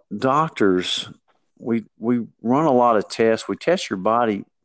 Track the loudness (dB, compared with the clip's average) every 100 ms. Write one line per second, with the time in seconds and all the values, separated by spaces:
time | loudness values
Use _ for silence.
0 | -14 -4 0 0 0 0 2 2 0 -6
1 | -8 -16 _ _ _ _ -6 -6 -6 _
2 | -2 -2 -4 _ -2 0 2 4 4 2
3 | 0 0 2 2 -2 -6 -2 -2 -2 -4
4 | 0 0 0 -2 -6 _